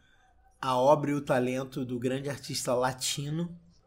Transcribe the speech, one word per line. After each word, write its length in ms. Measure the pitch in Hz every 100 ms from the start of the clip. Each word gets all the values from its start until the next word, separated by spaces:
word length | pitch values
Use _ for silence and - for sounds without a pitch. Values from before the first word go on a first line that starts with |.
| _ _ _ _ - -
a 140 | 131 127
obra 360 | 127 147 143
e 20 | 143
o 60 |
talento 640 | 143 135 127 127 131 147 123
do 120 | 123
grande 320 | 123 131 139
artista 440 | 131 - 131 - 123
latino. 800 | 127 127 - - 143 156 175 - - -